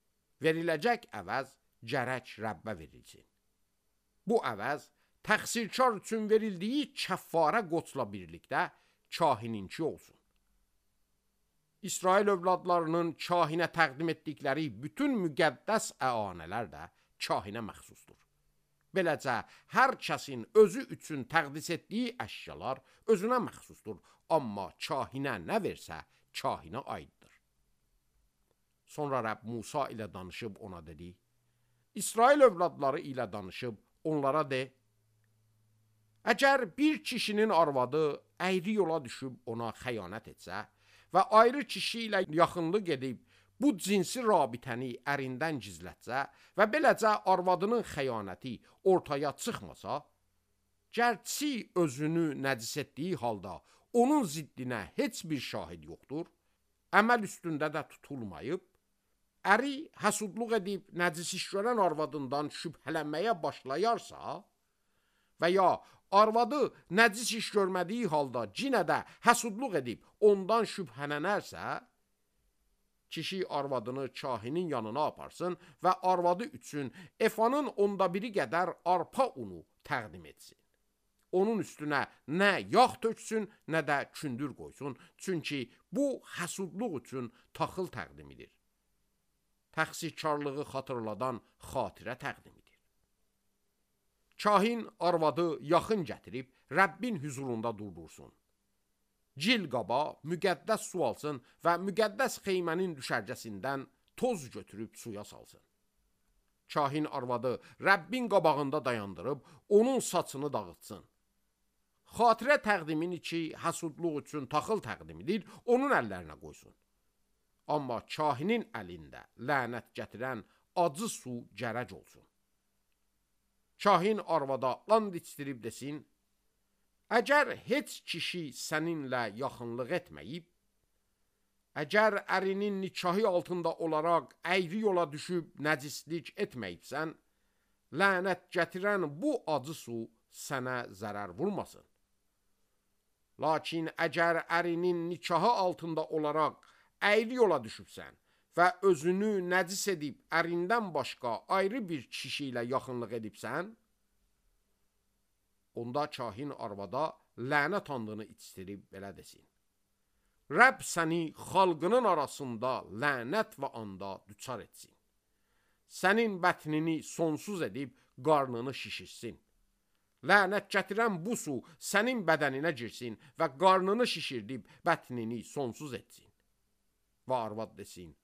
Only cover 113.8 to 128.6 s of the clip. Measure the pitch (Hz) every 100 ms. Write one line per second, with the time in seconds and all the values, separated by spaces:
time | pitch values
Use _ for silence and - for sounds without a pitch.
113.8 | 165 139 170 147 - 151 127 151 - 214
114.8 | 113 92 80 80 110 214 - - - 247
115.8 | 277 196 113 92 80 76 78 69 - _
116.8 | _ _ _ _ _ _ _ _ - 151
117.8 | 131 110 - - 151 123 180 233 - -
118.8 | 90 175 147 123 - - 123 143 117 117
119.8 | - - 110 104 127 117 - _ _ -
120.8 | 170 143 220 - 127 120 - 101 120 110
121.8 | 113 95 - - _ _ _ _ _ _
122.8 | _ _ _ _ _ _ _ _ _ _
123.8 | 202 180 196 214 - 160 139 131 127 117
124.8 | - 220 208 170 - - 139 123 113 -
125.8 | 135 147 - _ _ _ _ _ _ _
126.8 | _ _ _ 226 247 294 247 131 - 269
127.8 | 294 - - 170 - 180 151 -